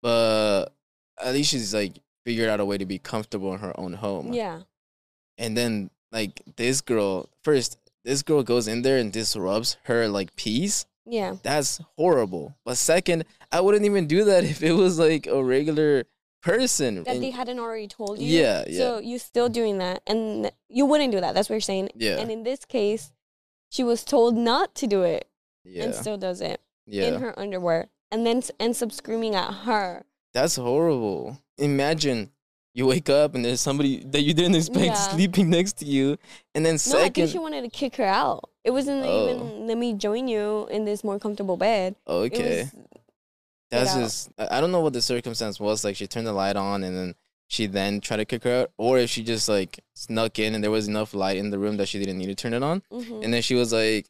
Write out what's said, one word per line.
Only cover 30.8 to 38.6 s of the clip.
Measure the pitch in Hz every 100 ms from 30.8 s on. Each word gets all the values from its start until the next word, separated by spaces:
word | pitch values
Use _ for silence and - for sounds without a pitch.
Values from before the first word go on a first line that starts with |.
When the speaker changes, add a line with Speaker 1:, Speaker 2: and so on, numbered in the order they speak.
| 165 139 110 87 64 139 _ -
Speaker 1:
Imagine | 143 139 139 160 147 120 98 _ _ _ _
you | 120 131
wake | 151 156
up | 139 151 131
and |
there's | 120 123
somebody | - 139 143 127 135
that | 143
you | 143
didn't | 156 175 170
expect | 160 240 -
Speaker 2:
Yeah. |
Speaker 1:
sleeping | - - 160 190 180 180
next | 170 190 -
to | 147
you, | 139 135 147 - - _
and | 151 160
then |
Speaker 2:
No, | 160 - 269
I | 320
think | -
Speaker 1:
second | 165
Speaker 2:
she | 370
wanted | 320 294
to | 240
kick | - 277 -
her | 208
out. | 196 139 - - _